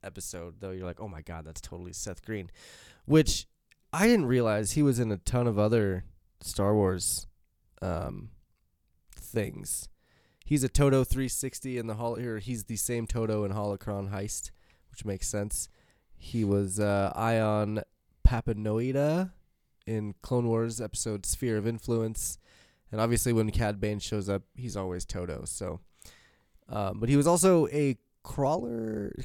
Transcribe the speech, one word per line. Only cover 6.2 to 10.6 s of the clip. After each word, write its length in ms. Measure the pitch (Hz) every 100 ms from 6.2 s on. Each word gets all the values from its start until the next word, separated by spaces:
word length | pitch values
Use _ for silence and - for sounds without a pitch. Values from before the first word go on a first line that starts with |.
| _ _
Star 340 | - - 101
Wars, 540 | 107 95 92 - - - _ _ _ _ -
um, 480 | 92 80 - 95 107 - _ _ _ _ _ _ _
things. 760 | - - 117 101 98 95 - - - _ _ _ _
He's 200 | - 147